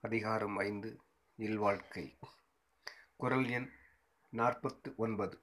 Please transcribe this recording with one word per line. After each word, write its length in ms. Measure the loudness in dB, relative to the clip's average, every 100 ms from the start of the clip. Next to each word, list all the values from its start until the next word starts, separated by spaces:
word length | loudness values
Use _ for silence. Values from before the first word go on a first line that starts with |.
அதிகாரம் 520 | 0 0 2 0 0 0
ஐந்து. 320 | 0 0 -6 -10 _ _ _ -6
இல்வாழ்க்கை. 640 | -2 4 4 2 -2 -8 -10 -12 -20 -20 _ _ _ _ -16 -16 -20 _
குறள் 320 | 2 4 4
எண் 200 | 0 -2 -10 -20 _ _ _ _
நாற்பத்து 560 | 2 2 2 -4 -6 -12 -2
ஒன்பது. 400 | 0 0 -2 -6